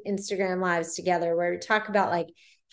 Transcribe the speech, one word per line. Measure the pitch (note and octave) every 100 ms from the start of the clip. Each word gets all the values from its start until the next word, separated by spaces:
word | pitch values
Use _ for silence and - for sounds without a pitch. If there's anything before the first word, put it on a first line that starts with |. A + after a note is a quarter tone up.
| -
Instagram | G3 - G3 F#3+ F#3
lives | F#3 E3+ E3 -
together | F#3 E3+ E3+ E3+
where | F3
we | F3+
talk | - G#3+ G#3+
about, | G3+ F#3+
like, | E3+ E3 - - _ _